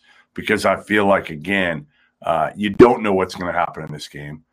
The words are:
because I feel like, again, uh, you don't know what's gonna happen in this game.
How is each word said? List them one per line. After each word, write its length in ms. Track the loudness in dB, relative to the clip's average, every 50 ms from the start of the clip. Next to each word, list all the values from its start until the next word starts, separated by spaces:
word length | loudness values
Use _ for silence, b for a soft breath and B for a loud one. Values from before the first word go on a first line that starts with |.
| b b b b b b b
because 300 | -8 -2 0 0 2 2
I 120 | 0 0
feel 300 | 0 -2 0 2 2 4
like, 240 | 4 4 2 0 -4
again, 560 | -12 -10 -6 -2 -2 0 0 -2 -2 -6 -8 _ _ _ _ _ _ _
uh, 280 | -4 -2 -2 0 0 -2 -4
you 160 | -4 -4 0
don't 320 | 6 6 6 6 6 2
know 100 | 0 0
what's 220 | 0 0 0 -2 -4
gonna 180 | -8 -6 -4
happen 320 | -2 -2 -2 -4 -4 -10 -12
in 80 | -12
this 140 | -12 -14 -14
game. 380 | -16 -16 -16 -14 -14 -14 -16 _ _